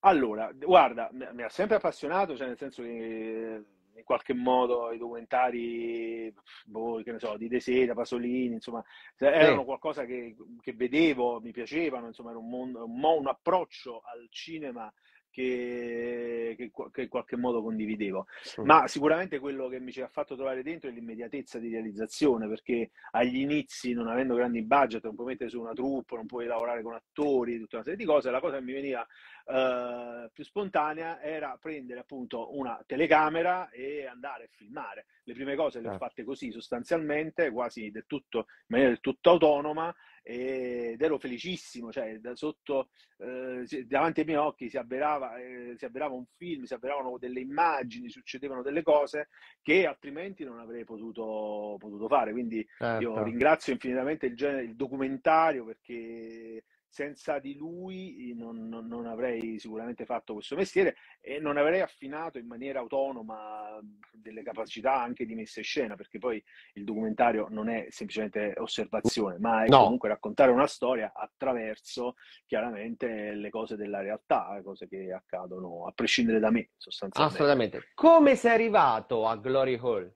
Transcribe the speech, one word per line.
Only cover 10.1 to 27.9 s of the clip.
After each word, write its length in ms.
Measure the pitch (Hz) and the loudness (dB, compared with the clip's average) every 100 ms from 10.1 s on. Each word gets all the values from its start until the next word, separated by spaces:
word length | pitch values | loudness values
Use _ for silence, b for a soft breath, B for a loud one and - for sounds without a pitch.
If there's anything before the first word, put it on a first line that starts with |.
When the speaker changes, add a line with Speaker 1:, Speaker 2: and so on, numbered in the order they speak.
| 123 117 110 - - | -6 -8 -14 -20 -12
Speaker 1:
che 120 | - | -10
vedevo, 680 | 117 123 143 165 131 123 117 | -2 2 6 6 6 0 0
mi 120 | 117 | -8
piacevano, 560 | 113 113 151 160 127 117 | -10 -4 -2 -2 -2 -8
insomma, 240 | 113 117 | -12 -14
era 80 | 117 | -12
un 100 | 113 | -8
mondo, 340 | 123 127 117 117 | -6 -6 -8 -8
un 140 | 120 | 0
mo-, 180 | 151 160 | 4 4
un 80 | 139 | 2
approccio 760 | 123 - 185 160 - 131 113 | -2 2 2 2 -10 -12 -12
al 220 | - 120 117 | -14 -18 -16
cinema 600 | - - 160 143 120 110 _ _ _ _ | -16 -10 -8 -8 -10 -12 _ _ _ _
che, 1300 | - 127 123 120 123 120 117 120 120 120 117 117 110 | -4 -2 0 -2 -6 -4 -4 -4 -4 -4 -4 -4 -6
che 140 | 120 | -10
qua-, 180 | - - | -10 -10
che 120 | - | -6
in 40 | 123 | -4
qualche 300 | 127 - 123 | -6 -4 -2
modo 240 | 123 120 | 0 0
condividevo. 640 | 110 110 107 107 101 95 95 B B - | -2 -4 -2 -2 -2 -4 -6 B B -4
Speaker 2:
Mm. 60 | 110 | 8
Speaker 1:
Ma 220 | 156 127 | 8 8
sicuramente 500 | 151 147 160 185 147 | 0 2 2 0 -4
quello 280 | 139 135 127 | -6 -6 -6
che 120 | 127 | -6
mi 120 | 127 | -10
ci 100 | 127 | -10
ha 60 | 123 | -8
fatto 280 | - 143 131 | -6 -8 -4
trovare 280 | 135 131 | -4 -4
dentro 260 | 131 165 143 | -6 -8 -10
è 40 | |
l'immediatezza 680 | 117 117 113 117 143 - 120 | -10 -12 -10 -8 -8 -10 -8
di 100 | 117 | -6
realizzazione, 800 | 113 110 101 110 - 151 117 107 | -6 -6 -6 -8 2 4 4 0
perché 420 | 110 - 120 113 b b | -6 -2 -2 -2 b b
agli 260 | - 123 127 | 2 2 2
inizi, 540 | 139 147 - - 127 | 0 0 -2 -6 -4
non 140 | 120 113 | -2 0
avendo 260 | 120 135 120 | 0 2 2
grandi 280 | 123 117 | 2 0
budget, 400 | 110 139 131 110 | 4 4 4 0
non 120 | 113 107 | -6 -8
puoi 120 | 120 | -8
mettere 220 | 127 117 | -6 -6
su 80 | 120 | -8
una 120 | 113 | -8
troupe, 420 | 110 131 135 120 117 | -4 -2 -2 -6 -10
non 100 | 107 | -8
puoi 220 | 123 120 | -6 -2
lavorare 340 | 117 117 120 | -2 -2 -2
con 140 | 113 113 | -4 -10
attori, 640 | _ - 147 135 120 117 | _ -2 2 4 2 -4
tutta 160 | 110 117 | -6 -8
una 100 | |
serie 140 | 120 | -6